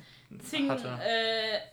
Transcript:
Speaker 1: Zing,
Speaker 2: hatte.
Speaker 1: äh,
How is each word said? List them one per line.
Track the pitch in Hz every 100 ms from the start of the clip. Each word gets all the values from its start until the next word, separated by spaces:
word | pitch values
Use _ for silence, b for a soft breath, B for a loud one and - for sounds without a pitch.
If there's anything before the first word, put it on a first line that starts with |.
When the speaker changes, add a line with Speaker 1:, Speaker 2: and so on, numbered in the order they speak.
| B B B -
Speaker 1:
Zing, | - 302 277
Speaker 2:
hatte. | 135 123 123
Speaker 1:
äh, | 196 226 226 226 220 214 -